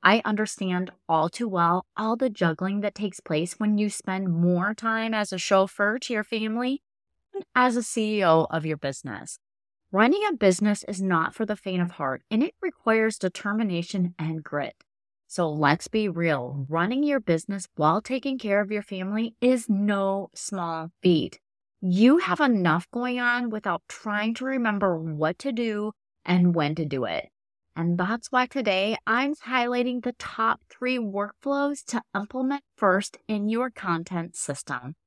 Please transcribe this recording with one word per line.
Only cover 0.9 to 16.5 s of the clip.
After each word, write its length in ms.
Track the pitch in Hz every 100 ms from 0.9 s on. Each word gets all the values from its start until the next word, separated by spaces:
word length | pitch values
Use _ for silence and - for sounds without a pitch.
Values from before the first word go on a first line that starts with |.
| - _
all 180 | 160 160
too 220 | - 240
well 360 | 185 170 180 - -
all 180 | 220 233
the 140 | 262
juggling 500 | 208 175 160 185 202
that 160 | 208 -
takes 240 | 208 180
place 400 | - 156 175 -
when 180 | 214 208
you 120 | 208
spend 420 | - - 190 190
more 420 | 165 175 180 190
time 400 | 220 226 220 226
as 200 | 220 208
a 40 | 185
chauffeur 640 | - 196 190 - 202 233
to 140 | -
your 100 | 226
family 580 | 214 226 220 226 247 277 _ _ _ _ _
than 100 | 392 -
as 220 | - 254 233
a 80 |
C 360 | 233 - 214 214
E 40 |
O 240 | 185 160 156
of 160 | 160 156
your 120 | 151
business. 600 | 139 135 139 101 - - _ _ _ _ _
Running 340 | 190 226 381 415
a 40 |
business 520 | 302 202 180 208 208 -
is 160 | 190
not 340 | 190 175 160 -
for 100 | 214
the 120 | 208
faint 240 | - 185
of 100 | 175
heart, 300 | - 139 131 _
and 100 | 220
it 140 | 311 -
requires 560 | 381 - - 220 220 214
determination 1000 | 185 - 202 214 220 170 170 202 180 175
and 280 | 156 160 147
grit. 300 | 147 139 - _ _ _ _ _
So 240 | - 170
let's 380 | 151 147 151 -
be 180 | 220 214
real, 600 | 165 170 147 123